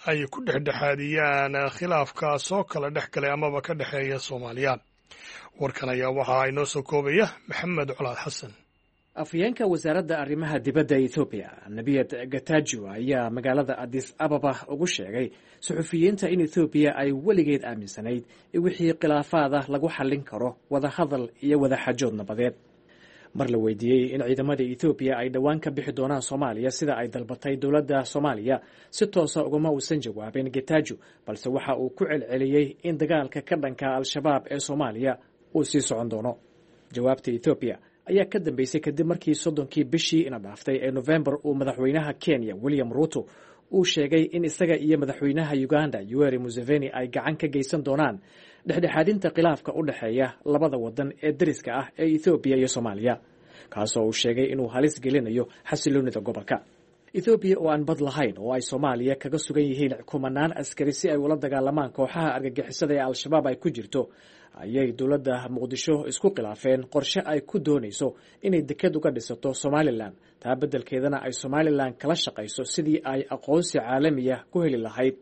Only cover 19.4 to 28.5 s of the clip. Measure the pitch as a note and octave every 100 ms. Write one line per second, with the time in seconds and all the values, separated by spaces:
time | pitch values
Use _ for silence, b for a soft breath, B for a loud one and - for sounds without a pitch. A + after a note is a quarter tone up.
19.4 | C#3+ C#3+ C#3 C#3+ D#3+ - C3+ C#3+ - G#2+
20.4 | B2 - - C#3 C#3 D3+ D#3 C#3 A#2+ -
21.4 | C#3+ D3 C#3 B2+ - B2 B2+ G#2+ G2+ A2
22.4 | B2 - _ _ _ B B B B -
23.4 | B2+ A#2 A2 G#2 A#2 C3 B2+ C3+ B2 C3+
24.4 | C#3 C#3 B2 B2+ D#3+ - C3 B2 B2+ B2+
25.4 | C#3 D#3 D#3 C#3 C#3 B2+ C3 C#3 - C#3
26.4 | C#3 G#2+ B2+ - D3+ A#2+ B2 B2 A2+ B2
27.4 | C#3+ C3+ C#3+ D3+ C#3 C#3 B2+ C#3+ D3 A2
28.4 | A2+